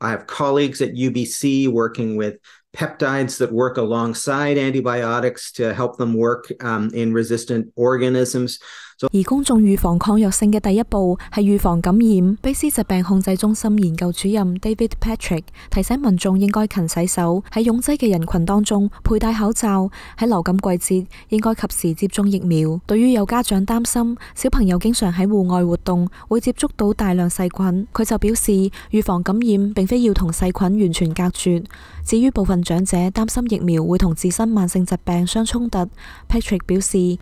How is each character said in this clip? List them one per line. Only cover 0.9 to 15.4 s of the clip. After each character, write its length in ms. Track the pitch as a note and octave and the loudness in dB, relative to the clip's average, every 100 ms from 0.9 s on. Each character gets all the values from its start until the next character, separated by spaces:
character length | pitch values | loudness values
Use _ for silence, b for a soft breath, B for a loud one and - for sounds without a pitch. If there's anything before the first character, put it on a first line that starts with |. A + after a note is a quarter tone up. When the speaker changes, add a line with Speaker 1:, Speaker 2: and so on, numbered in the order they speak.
| A#2+ | -2
Speaker 1:
U 160 | C3 | -2
B 120 | A#2+ A#2 | -2 -4
C 440 | - C#3+ C3+ C3+ | -4 0 0 0
working 480 | A#2 A2+ A2+ A2+ G#2+ | 0 -2 -2 -4 -2
with 220 | G#2+ G#2 b b b | -4 -8 b b b
peptides 680 | - D#3 - C#3+ C#3 C3 - | -8 -8 -4 -2 -2 -2 -2
that 140 | B2 | -2
work 240 | A2 B2+ B2+ | 0 -2 -2
alongside 840 | A2+ A#2 A#2 A2+ - C#3 D3 C#3+ | -2 -2 -2 -4 -4 -2 0 0
antibiotics 960 | C3+ C3 B2 B2 A#2 A#2+ B2 A#2 - | 0 -2 -2 -2 -2 -2 -2 -4 -12
to 200 | - A2+ | -4 -4
help 240 | G2+ B2 - | -2 -4 -2
them 180 | A#2+ A2+ | -2 0
work, 360 | A#2 A#2+ - - B2 | 0 0 -6 -10 -6
um, 260 | A2+ G#2+ | -4 -2
in 200 | A#2 A2+ | -2 -2
resistant 600 | A2+ A2+ A#2 - A#2+ A2+ - | 0 0 -2 -2 -4 -4 -2
organisms. 840 | A#2+ B2+ B2+ B2+ B2 B2+ B2 - B B B B | 0 2 2 2 2 0 -4 -6 B B B B
Speaker 2:
而 220 | - G3 F#3 | 0 0 2
公 180 | C4+ | 0
眾 160 | C#4 A#3 | 2 4
預 160 | G#3+ G3 | 6 4
防 200 | F#3 E3+ | 2 2
抗 220 | G3+ G#3 | 2 4
藥 100 | G#3 | 4
性 220 | G3 G#3 | 2 2
嘅 80 | G#3+ | 2
第 140 | G#3 G3 | 2 0
一 80 | |
步 360 | A#3 G#3 F#3 F3+ B | 2 0 0 0 B
係 80 | - | 0
預 180 | G3+ G3+ | 2 4
防 220 | G3 E3+ | 2 2
感 140 | F3 G3+ | 2 4
染。 420 | A3+ G3 F3+ G#3 | 4 4 4 2
卑 120 | C4+ C#4 | -2 -2
斯 160 | D4+ | -2
疾 120 | C#4+ G#3 | -2 0
病 180 | F#3 | 0
控 160 | F3+ G3 | 2 2
制 160 | F#3+ F#3+ | 2 0
中 200 | G#3+ A3 | 0 0
心 240 | A3 G#3 | 0 2
研 140 | F#3 D#3+ | 2 0
究 160 | F3+ | -2
主 160 | E3+ F#3+ | -2 -2
任 260 | G#3+ F#3 F3+ | 0 0 -2
David 340 | A3 A3 A3+ - | -4 -2 -2 -2
Patrick 440 | - - - E3 | -4 -4 -4 -4